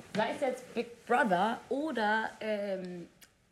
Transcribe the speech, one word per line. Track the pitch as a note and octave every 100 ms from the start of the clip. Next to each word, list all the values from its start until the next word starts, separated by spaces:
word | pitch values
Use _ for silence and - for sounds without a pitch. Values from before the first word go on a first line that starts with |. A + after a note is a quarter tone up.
| -
sei | G3+ A3+ -
es |
jetzt | C4 - -
Big | A#3 A#3+ - -
Brother | A#3+ A#3+ F3 G#3+ A#3 -
oder, | C4+ D#4 A#3 G#3+ A3 A3 -
ähm, | G#3+ G#3 G3+ F#3+ F#3 F3+ E3+ - - _ _